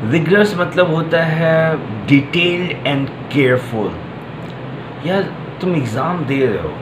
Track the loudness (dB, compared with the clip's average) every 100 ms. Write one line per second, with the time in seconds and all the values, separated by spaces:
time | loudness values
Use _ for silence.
0 | 2 0 4 4 4 2 -2 2 2 2
1 | 2 2 2 2 4 4 4 0 -4 -8
2 | 4 4 4 0 2 0 -2 -4 -2 -2
3 | -2 -8 -4 2 4 2 0 -4 -4 -4
4 | -12 -12 -12 -12 -12 -12 -12 -12 -12 -8
5 | -2 0 -2 -6 -12 -4 0 0 0 -2
6 | -2 -2 0 2 2 2 -4 -6